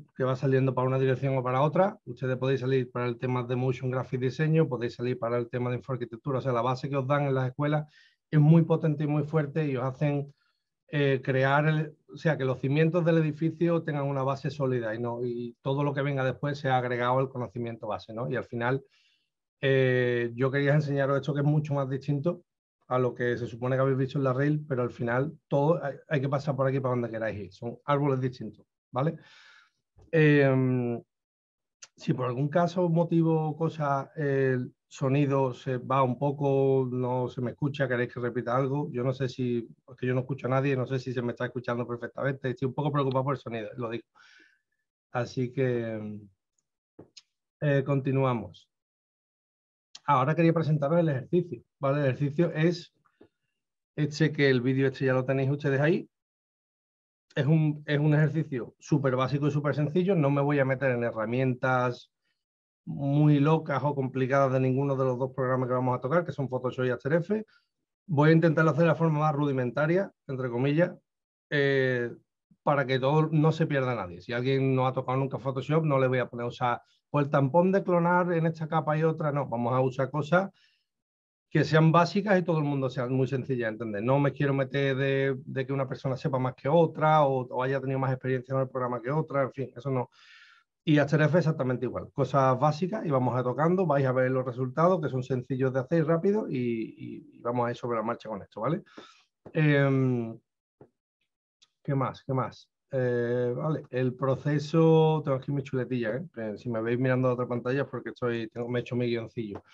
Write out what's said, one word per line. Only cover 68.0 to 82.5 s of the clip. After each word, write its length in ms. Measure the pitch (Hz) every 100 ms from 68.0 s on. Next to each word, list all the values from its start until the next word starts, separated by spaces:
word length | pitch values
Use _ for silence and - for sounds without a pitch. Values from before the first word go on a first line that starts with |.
| -
Voy 240 | 143 156
a 20 |
intentarlo 380 | 165 165 156 160
hacer 100 | 139
de 60 | 170
la 80 | 156
forma 240 | 165 147
más 160 | 156 143
rudimentaria, 760 | 147 131 123 127 156 180 196 - -
entre 240 | 127 127
comillas, 420 | 117 139 151 180 - _ _ _ _ _
eh, 600 | 147 139 139 131 123 120 - _ _ _ _
para 240 | - 143 127
que 100 | 131
todo, 320 | 135 156 156
no 200 | 156 156
se 160 | 160 160
pierda 260 | 143 127
nadie. 280 | 117 90 87
Si 120 | -
alguien 420 | 120 127 135 135 131
no 120 | 127
ha 60 |
tocado 260 | 127 123 131
nunca 180 | 135 131
Photoshop, 460 | 131 131 139 160
no 160 | 156 135
le 80 | 127
voy 100 | 127
a 100 | 117
poner 180 | 120 120
a 20 |
usar, 340 | - 123 117 - _ _
"Pues 140 | 147 143
el 60 |
tampón 400 | 151 135 170 185
de 120 | 190
clonar 500 | 185 175 170 180 180
en 140 | 165 165
esta 200 | 160 156
capa 300 | 160 147 151
y 60 |
otra", 280 | 160 156 156
no. 140 | 143 120
Vamos 260 | 117 117
a 80 | 127
usar 280 | 131 131 131
cosas 400 | 151 147 175 196 - _ _ _ _ _ _ _ _ _
que 120 | 151
sean 280 | 135 156 160
básicas 480 | 170 170 196 202 185
y 40 |
todo 140 | 170